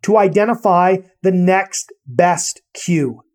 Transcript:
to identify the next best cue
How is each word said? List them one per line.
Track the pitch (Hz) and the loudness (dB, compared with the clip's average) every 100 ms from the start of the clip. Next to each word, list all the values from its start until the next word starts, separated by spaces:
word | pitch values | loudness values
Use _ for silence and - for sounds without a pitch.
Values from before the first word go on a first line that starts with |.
to | - 214 | 2 2
identify | 196 165 214 233 208 175 180 190 - _ | 2 2 0 0 0 2 2 0 -4 _
the | 190 | -2
next | 180 180 190 190 - - - - | 2 2 0 -2 -10 -14 -20 -8
best | 120 175 165 - - _ | 0 0 0 -6 -12 _
cue | - - 165 135 110 _ | -12 -4 -2 -2 -6 _